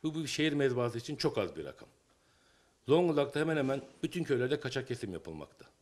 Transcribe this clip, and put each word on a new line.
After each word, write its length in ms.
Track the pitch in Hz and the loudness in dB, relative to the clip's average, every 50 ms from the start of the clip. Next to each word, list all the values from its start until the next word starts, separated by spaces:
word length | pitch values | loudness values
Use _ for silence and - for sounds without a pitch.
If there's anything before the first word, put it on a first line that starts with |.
| - | -4
Bu, 120 | 156 151 | -4 -4
bu 120 | 165 156 | -2 -4
şehir 260 | 131 - - 151 160 143 | -4 0 2 2 2 4
mezbahası 440 | 143 139 131 123 123 120 120 113 | 4 4 4 4 4 0 0 0
için 180 | 120 117 - 151 | -4 -6 -6 -6
çok 220 | 143 - 151 - | 0 0 0 2
az 180 | - 98 87 - | 2 -2 -2 -4
bir 100 | 80 73 | -8 -8
rakam. 240 | 69 65 - - - _ _ _ _ _ _ _ _ _ _ _ _ _ _ _ _ _ _ _ | -10 -10 -14 -20 -20 _ _ _ _ _ _ _ _ _ _ _ _ _ _ _ _ _ _ _
Zonguldak'ta 520 | - 139 170 180 170 156 147 143 143 - 147 | 4 4 6 6 4 4 2 0 0 0 0
hemen 180 | 156 165 160 | 0 2 2
hemen 240 | 151 135 131 139 135 - - - - - | 2 2 0 0 -2 -4 -10 -10 -6 -6
bütün 200 | 160 - 175 165 | -4 -2 -4 0
köylerde 360 | - 139 123 123 127 147 147 | 0 2 2 2 2 0 -2
kaçak 280 | - 131 120 135 127 | -2 -4 -4 -4 -4
kesim 260 | - 123 - - 101 90 | -4 -6 -6 -6 -6 -6
yapılmakta. 520 | 80 - 82 80 78 71 - - _ - - _ _ | -8 -8 -10 -10 -10 -12 -14 -16 _ -20 -20 _ _